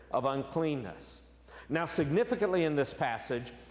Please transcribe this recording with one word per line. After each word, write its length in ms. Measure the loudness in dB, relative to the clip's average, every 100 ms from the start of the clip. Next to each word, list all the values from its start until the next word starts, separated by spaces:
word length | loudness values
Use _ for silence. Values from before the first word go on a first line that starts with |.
| -4
of 160 | 0 0
uncleanness." 960 | 0 -2 0 0 0 -4 -10 -14 -18 -20 -20 -20 -16 -2
Now, 160 | -2 0
significantly 760 | 0 2 4 2 2 2 4
in 120 | 4 2
this 180 | 0
passage, 600 | 0 -2 -2 -2 -4 -4 -14 -20